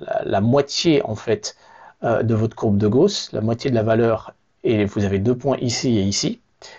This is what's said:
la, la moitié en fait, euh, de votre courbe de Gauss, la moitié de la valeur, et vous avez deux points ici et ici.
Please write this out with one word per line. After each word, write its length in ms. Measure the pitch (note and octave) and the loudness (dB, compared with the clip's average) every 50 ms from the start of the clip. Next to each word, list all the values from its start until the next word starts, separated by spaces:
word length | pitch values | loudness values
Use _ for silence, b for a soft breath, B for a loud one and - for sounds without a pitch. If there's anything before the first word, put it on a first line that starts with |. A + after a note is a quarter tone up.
la, 200 | - - - - - | -8 -6 -6 -4 -4
la 160 | - G#2 G2 | -2 0 0
moitié 640 | G#2 A#2 C3 C#3+ C#3+ - - - - E3+ D3+ C#3 - | 2 4 4 2 2 0 -2 -2 2 2 2 2 2
en 80 | - A2+ | -2 -6
fait, 420 | - - A#2+ G#2+ - - - - B B B B B B B B B - | -6 -2 -2 -2 -2 -2 -8 -16 B B B B B B B B B -2
euh, 200 | A#2+ A2+ - A#2+ | 0 0 0 2
de 100 | A2+ A2+ | 2 2
votre 220 | G#2+ A2+ A2+ - | 2 0 -2 -2
courbe 240 | - B2 A2 G2+ G2+ | -2 0 0 2 2
de 80 | G#2+ G#2 | 2 2
Gauss, 420 | G#2+ C3 F#3 G3+ - - - - | 4 4 4 2 2 -2 -8 -8
la 100 | - A2+ | -6 -4
moitié 280 | G#2+ A2 A#2 A#2+ - C#3 | -2 -2 -2 -2 -2 -2
de 60 | A#2+ | 0
la 80 | A2+ G#2+ | 0 2
valeur, 500 | A2+ A2+ A2+ A#2 A2+ A2 - - - - _ _ _ _ _ - | 2 2 2 2 2 0 -2 -4 -10 -20 _ _ _ _ _ -2
et 220 | - A2+ G#2 G#2 | 0 2 2 0
vous 180 | G2 - G#2+ G2+ | 0 0 -2 -2
avez 160 | F#2+ G2 G2 | 0 0 0
deux 160 | G2 A#2+ B2+ | 0 0 -2
points 220 | B2 C#3 C#3 C3 - | -2 -2 -2 -2 -2
ici 380 | - A#2+ A2 - - C3 A#2 G2+ | -2 -4 -4 -2 0 0 2 2
et 20 | |
ici. 400 | F#2+ G2+ G2 - - - A#3 - _ _ _ _ B B B | 0 0 -2 -2 -4 -4 -6 -8 _ _ _ _ B B B